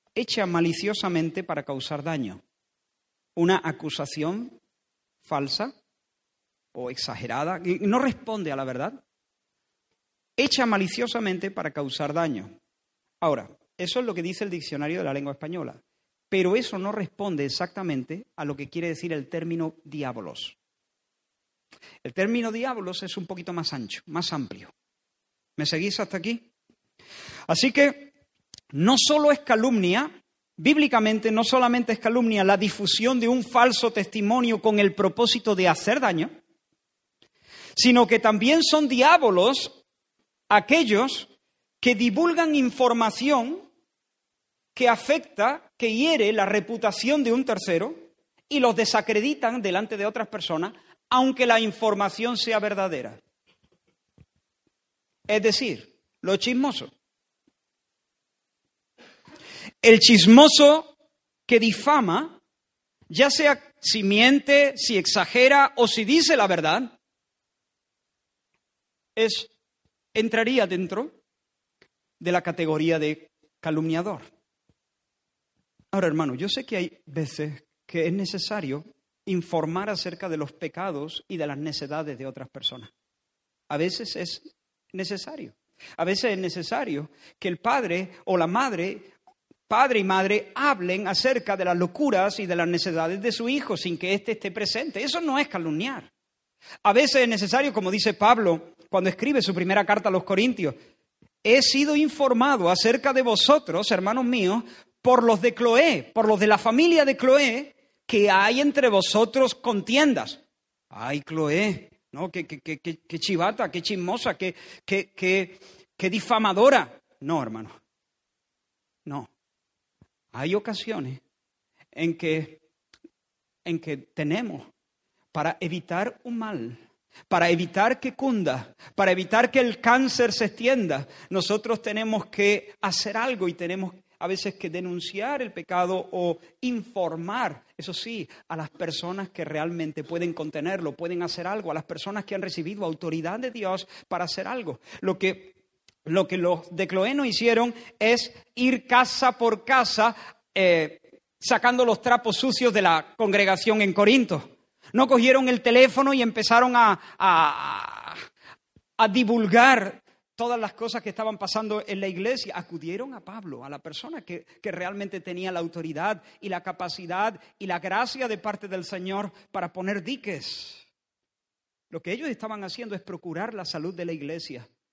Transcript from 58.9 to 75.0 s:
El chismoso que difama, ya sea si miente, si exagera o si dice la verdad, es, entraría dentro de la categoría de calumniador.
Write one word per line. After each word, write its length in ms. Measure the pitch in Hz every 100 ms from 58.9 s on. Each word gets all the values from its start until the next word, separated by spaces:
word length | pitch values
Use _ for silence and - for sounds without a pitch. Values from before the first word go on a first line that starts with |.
| _ - _ _ - - - - -
El 180 | 233 226
chismoso 1000 | - 214 175 240 302 294 285 311 - _ _ _ _ _ -
que 120 | 240
difama, 840 | 226 - 285 294 190 185 320 - _ _ _ _ _ _ -
ya 220 | 160 277
sea 440 | 269 294 277 - _
si 220 | - 220
miente, 720 | 196 208 247 277 - 285 277 269
si 200 | - 208
exagera 760 | - 208 175 240 262 285 277 -
o 120 | 233
si 160 | -
dice 320 | 214 311 311 277
la 100 | 202
verdad, 540 | 170 156 190 254 - _ _ _ _ _ _ _ _ _ _ _ _ _ _ _ _ _ _ _ _ _
es, 340 | - 220 - - _ _ _ _ _ _
entraría 520 | 220 226 226 226 254 196
dentro 460 | 185 185 190 302 - _ _ _ _ _ _ _ _ _ _
de 140 | 170
la 100 | 175
categoría 560 | 175 170 160 156 160 160
de 320 | 151 151 - _ _ _
calumniador. 600 | 165 156 160 160 190 151 - _ _ _ _ _ _ _